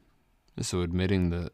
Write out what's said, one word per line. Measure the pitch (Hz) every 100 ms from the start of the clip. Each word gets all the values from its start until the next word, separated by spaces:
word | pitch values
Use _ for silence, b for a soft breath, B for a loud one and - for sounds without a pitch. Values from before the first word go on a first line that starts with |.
| b b _ _ _ -
So | - 92
admitting | 87 90 92 98 87
the, | 85 85